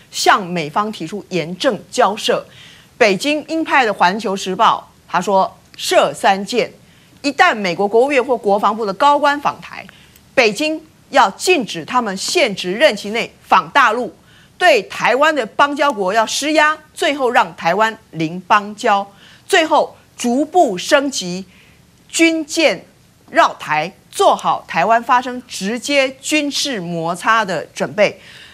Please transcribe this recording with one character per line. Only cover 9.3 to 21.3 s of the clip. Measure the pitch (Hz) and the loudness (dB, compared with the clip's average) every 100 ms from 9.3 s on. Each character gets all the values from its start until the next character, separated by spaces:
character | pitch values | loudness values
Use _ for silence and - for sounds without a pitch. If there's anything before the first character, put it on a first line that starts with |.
| 294 | 0
访 | - - | -4 -6
台， | - - - - - _ _ | -12 -18 -20 -20 -20 _ _
北 | - 226 | 0 2
京 | 208 311 311 - _ _ | 0 -4 -4 -10 _ _
要 | 269 208 | 2 2
禁 | - - 359 | 2 0 0
止 | 202 165 | -2 -8
他 | 143 254 | -4 -2
们 | 220 190 | -2 -6
现 | - 349 262 190 | -4 0 0 -2
职 | 180 | -6
任 | 208 294 208 | 2 2 2
期 | 202 | -6
内 | 226 180 _ - | -6 -6 _ 0
访 | 196 170 | 0 2
大 | 285 247 | 2 2
陆， | 226 233 - _ - _ - | 0 -6 -10 _ -20 _ 0
对 | 359 247 | 2 2
台 | 190 - 175 247 | 0 -2 0 2
湾 | 302 | 2
的 | 302 220 | 0 -2
邦 | - 285 285 | 0 0 0
交 | 294 | -2
国 | 208 185 | 0 -2
要 | 220 220 | 0 0
施 | - 285 | -2 0
压， | 311 302 311 - | 2 2 0 -8
最 | - 339 | -4 -2
后 | 285 254 | 0 0
让 | 247 196 | 2 0
台 | 165 165 185 | -2 -2 0
湾 | 220 220 _ | 0 -2 _
零 | 165 160 180 | -6 -6 -6
邦 | - 208 202 | 0 0 0
交， | 208 233 202 202 - - - - | -4 0 0 -2 -14 -20 -20 0
最 | 381 | 0
后 | 311 294 - - _ - | 2 2 0 -6 _ -8
逐 | 240 247 | -2 -2
步 | 302 370 285 180 | 0 2 2 0
升 | - 294 277 | 2 2 2
级 | - 180 | -6 -6